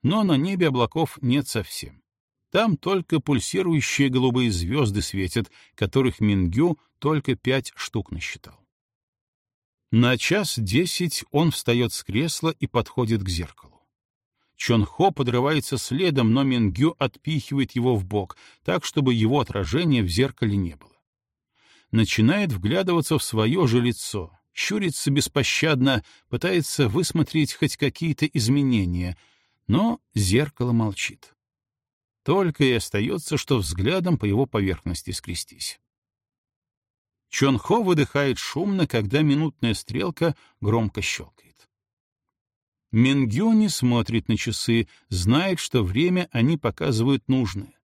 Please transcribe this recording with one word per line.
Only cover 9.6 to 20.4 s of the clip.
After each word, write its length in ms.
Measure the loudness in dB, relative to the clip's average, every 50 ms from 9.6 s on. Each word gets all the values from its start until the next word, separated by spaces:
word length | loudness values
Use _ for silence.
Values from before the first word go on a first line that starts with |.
| _ _ _ _ _ _ 4
На 220 | 4 4 4 2
час 380 | 0 0 0 0 0 0 -2 -4
десять 680 | -4 -4 0 0 0 0 0 -2 -4 -4 -4 -4 -6 -10 _
он 220 | 0 2 2 2
встаёт 420 | 0 0 -2 0 0 0 0 -2 -4
с 100 | -8 -8
кресла 460 | -4 -2 -2 -2 -2 -4 -2 -4 -4
и 160 | -4 _ -8
подходит 560 | -2 -2 -4 -4 -2 -2 -2 0 0 0 0
к 80 | 0 -4
зеркалу. 580 | -4 -4 -6 -8 -12 _ -20 -20 _ _ _ _ _ _ _ _ _ _ _ _ _ _ _ _ _
Чон 300 | _ -2 0 2 2 2
Хо 260 | 0 0 2 2 2
подрывается 680 | 2 0 -4 0 0 0 0 0 0 -2 -2 -4 -6
следом, 560 | -6 -6 -4 -2 0 0 0 2 2 2 4 4
но 80 | 2
Мингю 540 | 2 2 2 2 2 0 2 2 0 0 2
отпихивает 760 | _ -4 -4 _ -8 _ -4 -4 -4 -4 -2 -2 -2 -2 -2 -2
его 220 | 0 2 2 2
в 80 | 0 -2
бок, 320 | -2 -4 -4 -4 -4 -12 _ -20 -20 _ _ _
так, 220 | -2 -2 -2 -2
чтобы 280 | -2 -2 2 2 2 4
его 260 | 4 2 4 2 2
отражение 640 | 0 0 -2 -4 -2 0 0 0 2 4 2 2
в 60 | 2
зеркале 500 | 2 2 2 0 0 0 _